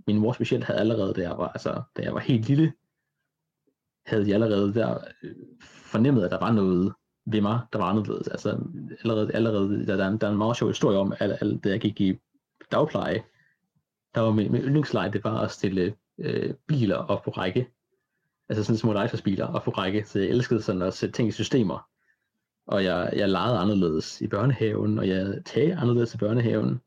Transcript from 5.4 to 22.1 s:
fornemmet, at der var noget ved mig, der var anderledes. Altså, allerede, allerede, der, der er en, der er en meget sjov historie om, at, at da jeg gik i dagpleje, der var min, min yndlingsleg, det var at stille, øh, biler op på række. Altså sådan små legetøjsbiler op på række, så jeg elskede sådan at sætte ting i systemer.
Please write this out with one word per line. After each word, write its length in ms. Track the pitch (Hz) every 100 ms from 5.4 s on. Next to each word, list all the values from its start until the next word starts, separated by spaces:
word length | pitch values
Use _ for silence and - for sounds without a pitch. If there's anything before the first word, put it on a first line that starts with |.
| - -
fornemmet, 640 | - - - 107 131 131
at 60 | 90
der 80 | 92
var 140 | 92
noget 400 | 110 95 90 98 - _ _ -
ved 140 | 113
mig, 200 | 101 120 -
der 60 | 107
var 80 | 90
anderledes. 420 | 107 101 - -
Altså, 300 | - 104 120 - - - -
allerede, 280 | 117 110 104
allerede, 520 | - 113 107 98 101 -
der, 100 | 98
der 80 |
er 40 | 95
en, 100 | 107
der 80 | 104
er 40 |
en 80 | 104
meget 180 | 110 117
sjov 120 | 107
historie 300 | 95 143 98
om, 140 | 98 -
at, 120 | 101
at 340 | - 104 -
da 40 | 104
jeg 120 | 98
gik 200 | 107 104
i 180 | 98 92 _ _ _ _ -
dagpleje, 500 | 113 147 - 80 - - _ _ _ _ _ _ _ _
der 60 | -
var 100 | 113
min, 220 | 110 101
min 100 | 123
yndlingsleg, 500 | 135 151 143 113 92
det 120 | 104
var 160 | 110 110
at 100 | 107
stille, 440 | - 101 95 90 - _ -
øh, 360 | - - - 139 -
biler 300 | 147 107 67
op 260 | - 101
på 80 | -
række. 380 | - 92 123 123 _ _ _ _ _ _ _ -
Altså 160 | 107
sådan 140 | 104 113
små 140 | 117
legetøjsbiler 540 | 104 113 110 - 95 -
op 160 | -
på 80 | -
række, 340 | - 95 104
så 140 | 107 104
jeg 100 | 95
elskede 340 | 117 123 113
sådan 200 | - 92
at 120 | 92
sætte 180 | - 101
ting 160 | - 113
i 40 |
systemer. 560 | - 104 135 98 69 - _ _